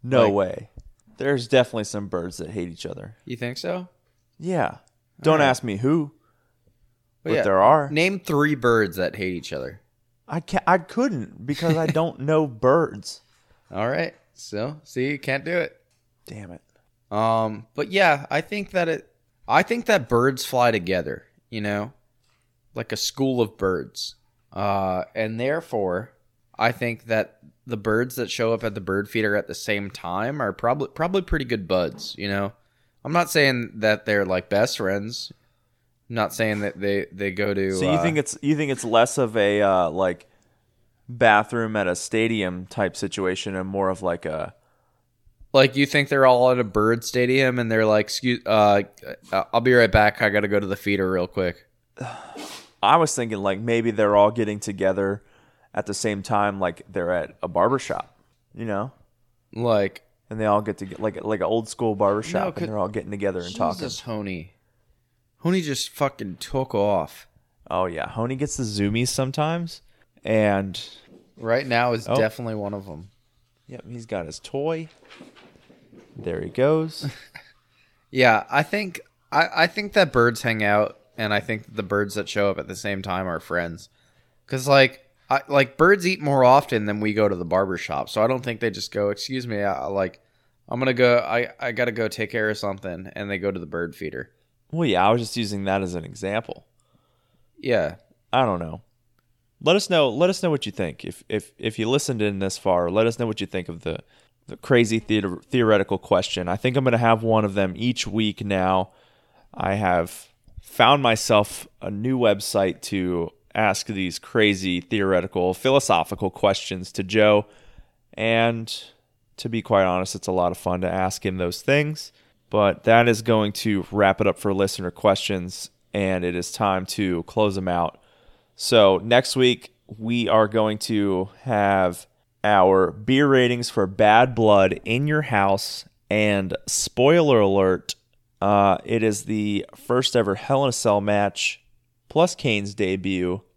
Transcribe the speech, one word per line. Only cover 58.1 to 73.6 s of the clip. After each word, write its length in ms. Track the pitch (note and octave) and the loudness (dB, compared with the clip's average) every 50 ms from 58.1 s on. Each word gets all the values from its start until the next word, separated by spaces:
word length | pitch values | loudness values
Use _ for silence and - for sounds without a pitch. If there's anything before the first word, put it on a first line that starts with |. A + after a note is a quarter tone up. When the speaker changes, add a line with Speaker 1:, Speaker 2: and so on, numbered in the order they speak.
| _ _ _ _ _ _ _ _ _ | _ _ _ _ _ _ _ _ _
Speaker 1:
you 100 | - A#2 | -12 -8
know? 280 | A2+ G#2 G2 G#2 C3+ - _ _ _ _ _ _ _ _ _ _ _ - | -6 -6 -6 -6 -8 -10 _ _ _ _ _ _ _ _ _ _ _ -10
Speaker 2:
Like 500 | - A#2 A#2+ A2+ G#2 G2+ G2 - - _ _ _ _ _ _ | -6 -2 0 2 2 0 0 -4 -10 _ _ _ _ _ _
Speaker 1:
And 100 | A2 A2 | -8 -4
they 60 | A2 | 0
all 160 | G#2+ G#2 G#2 G#2+ | 2 2 2 0
get 160 | G#2+ G2+ - | -2 -6 -8
to 80 | G2+ | -8
get, 140 | F#2+ F#2 - | -12 -10 -4
like, 220 | G#2 A2 G2+ - - | -4 -4 -4 -4 -6
like 180 | - G#2+ G2 | -4 -4 -2
an 60 | F2+ | -2
old 220 | E2 A2 A2+ A2+ A2 | 0 0 -2 -2 -4
school 260 | - - A#2+ A2+ G#2+ | -8 -4 -2 -2 0
barbershop, 460 | G2 G#2 G2 G2+ G#2 A2 D3 F3 F3+ | 0 0 0 2 0 -2 -4 -4 -4
Speaker 2:
No, 60 | - | -4
Speaker 1:
and 100 | F#3 - | -4 -6
Speaker 2:
'cause 100 | - - - | -6 -8 -6
Speaker 1:
they're 100 | G#2+ G#2+ | -4 -4
all 100 | F#2 G2 | -4 -4
getting 220 | G#2 A2 - - | -4 -6 -8 -8
together 300 | G2+ G2+ G2+ G2 F#2 F2+ | -10 -4 -4 -2 -2 -4
and 140 | F2 F2 F#2+ | -6 -8 -6
talking. 260 | - - - - F#3 | -2 -2 -2 -2 -4
Speaker 2:
Jesus, 200 | E3+ C3 A2+ - | -8 -10 -10 -12
Honey. 540 | - A#2+ A2+ G#2+ G#2 G2 F#2+ E2+ D#2+ F#2 _ _ _ _ _ _ _ _ _ _ _ _ _ _ _ _ _ _ | -12 -10 -10 -8 -8 -8 -10 -10 -12 -16 _ _ _ _ _ _ _ _ _ _ _ _ _ _ _ _ _ _
Honey 220 | - E3 F3+ F#3+ | -4 -2 -2 0
just 300 | E3+ D3+ C#3 B2 - - | -2 -4 -6 -6 -6 -10
fucking 460 | - - D3 C#3 - - A#2 G2 F2+ - | -6 -4 -4 -4 -4 -6 -12 -12 -10 -12
took 340 | - - - C3+ C3 - - | -14 -8 -6 -6 -6 -2 -2
off. 540 | G#2+ G2+ G#2 G2+ F#2 D#2+ - - - - _ _ _ _ _ _ _ _ - | 0 0 2 2 0 -2 -4 -10 -20 -20 _ _ _ _ _ _ _ _ -6
Speaker 1:
Oh, 140 | - F2+ F#2 | -2 -2 -2
yeah. 220 | F#2 E2+ D#2+ - - | -2 -2 -6 -8 -6
Honey 280 | - A2+ A2+ A#2+ C3 | -4 -6 -4 -4 -4
gets 200 | C3 C#3+ C#3+ - | -6 -6 -6 -6
the 60 | - C3 | -6 -6
zoomies 440 | A2 G#2 G2+ G2+ G2+ G#2 A#2 B2 B2+ | -6 -2 -2 -2 0 0 0 -2 -2
sometimes, 720 | - - C3 B2+ C#3 - D3+ D#3 E3 F3 F3 E3 - - _ _ _ _ _ _ _ _ _ | -2 -4 -4 -4 -2 -4 -4 -2 -2 -4 -6 -8 -12 -16 _ _ _ _ _ _ _ _ _
and 560 | - A2 A2 G#2+ G#2 G2+ G2 G2 G2 F2+ - - - - - _ _ - - _ _ _ | 0 0 2 2 2 2 0 -2 -4 -8 -10 -12 -14 -18 -20 _ _ -20 -20 _ _ _
Speaker 2:
Right 300 | - - A2+ A#2 B2+ C#3 | -12 -4 -2 0 0 0
now 260 | C3 A#2+ A#2 A#2+ B2 A#2+ | 0 0 2 2 2 0
is 140 | A2+ A2+ A2 | -2 -2 -2
Speaker 1:
Oh. 60 | A#2 | 0
Speaker 2:
definitely 380 | C3+ A2 A2 A2 - B2 A#2 A2 | 0 0 0 -2 -6 -10 -8 -8
one 180 | G#2+ G2+ G2+ G#2 | -6 -6 -8 -8
of 140 | G2+ G2 G2 | -8 -10 -12
'em. 200 | D#2+ D2+ F2 G2 _ _ _ _ _ _ _ _ _ _ | -14 -16 -16 -18 _ _ _ _ _ _ _ _ _ _